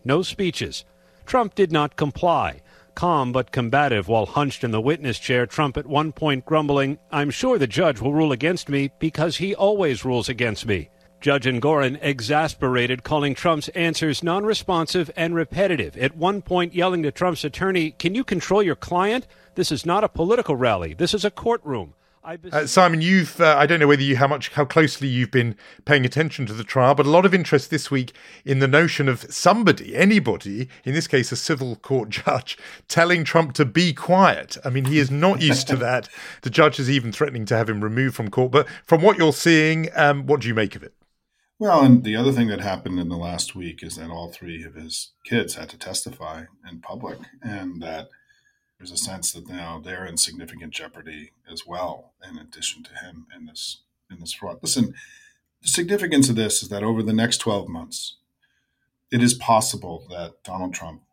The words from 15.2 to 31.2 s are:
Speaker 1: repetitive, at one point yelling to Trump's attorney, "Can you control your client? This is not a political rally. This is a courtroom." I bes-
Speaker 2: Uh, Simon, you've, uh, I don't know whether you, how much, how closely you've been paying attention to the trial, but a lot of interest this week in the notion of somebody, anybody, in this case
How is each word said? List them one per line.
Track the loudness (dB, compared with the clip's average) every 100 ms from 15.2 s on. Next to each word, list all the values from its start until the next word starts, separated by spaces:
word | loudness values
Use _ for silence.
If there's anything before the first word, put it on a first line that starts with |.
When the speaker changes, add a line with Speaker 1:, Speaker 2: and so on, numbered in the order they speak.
| -4 -2
Speaker 1:
repetitive, | -4 -2 0 0 -4 -4
at | -4 -2
one | -2 -2
point | -2 -2 0
yelling | 0 0 0
to | -4
Trump's | -2 -2 -2
attorney, | -6 -4 -2 0 -2
"Can | -2 -4 -2
you |
control | -4 -4 0 2
your | 2
client? | -2 -2 0 0 -2 -6 _ _
This | -4 -2
is | -2 0
not | 0
a | 0
political | 0 0 2 0 2
rally. | 2 2 -2
This | -2 -2
is | 0
a | -2
courtroom." | -2 -2 -2 -4 -6 -8 -16 _ _
I | -16 -16
bes- | -4
Speaker 2:
Uh, | -4 2
Simon, | 6 6 4
you've, | 2 2 2 4
uh, | 6 6
I | 6
don't | 6
know | 6
whether | 6
you, | 4 2
how | 2
much, | 0 -4
how | -2
closely | 2 4 2 2 -2
you've | -2 0
been | 0 0 -4 -14 -8
paying | 2 2
attention | 2 0 -2 -4 -8
to |
the | -8
trial, | -4 2 4 4
but | 6
a |
lot | 6
of | 6
interest | 4 2 0 2
this | -6 -2
week | -4 -4 -12 -20 -10
in | -2 2
the | 4
notion | 4 4 2 0
of | 0 -4
somebody, | 2 4 6 4 0 -2
anybody, | 2 4 4 2 -2 -6 -8 -8 -10
in | -4
this | -4 0
case | 0